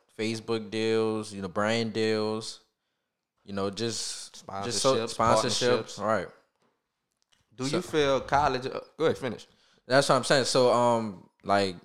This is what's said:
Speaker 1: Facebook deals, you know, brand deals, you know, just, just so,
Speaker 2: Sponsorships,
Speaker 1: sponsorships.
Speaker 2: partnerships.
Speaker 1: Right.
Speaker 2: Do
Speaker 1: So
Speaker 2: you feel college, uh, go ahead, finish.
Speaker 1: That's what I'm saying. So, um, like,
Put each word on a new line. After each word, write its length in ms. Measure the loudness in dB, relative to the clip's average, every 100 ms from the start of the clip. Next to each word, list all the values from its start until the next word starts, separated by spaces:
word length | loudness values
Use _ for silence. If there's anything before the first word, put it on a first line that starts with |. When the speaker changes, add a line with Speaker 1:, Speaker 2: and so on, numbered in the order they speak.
| _ -6
Speaker 1:
Facebook 520 | -4 -4 -4 -6 -4
deals, 600 | -4 0 0 0 -2 -6
you 80 | -10
know, 60 | -6
brand 460 | -2 0 0 -2
deals, 680 | -2 0 0 -2 -4 -8 -14 _ _ _ _ _ _ _ _
you 100 | -10
know, 160 | -4 -4
just, 760 | -4 -4 -4 -8 -10 -14 -18 -12 -8
just 160 | -6 0
so, 160 | 2 2
Speaker 2:
Sponsorships, 200 | -2 0
Speaker 1:
sponsorships. 20 |
Speaker 2:
partnerships. 840 | 4 4 2 0 0 0 -2 -6
Speaker 1:
Right. 280 | -2 -2 -2 -14 _ _ _ _ _ _ _ _ _ _ _ -8
Speaker 2:
Do 100 | -4
Speaker 1:
So 120 | -4
Speaker 2:
you 40 |
feel 400 | 0 2 2 2
college, 440 | 2 2 2 0 -6
uh, 120 | -8 -12 -2
go 80 | -2
ahead, 120 | 0
finish. 300 | -6 -8 -14 _ _ _ 2
Speaker 1:
That's 200 | 2 4
what 60 | 2
I'm 80 |
saying. 220 | 4 2 4
So, 260 | 4 4
um, 560 | 6 4 2 -2 -10 -18 _
like, 320 | 0 2 2 -4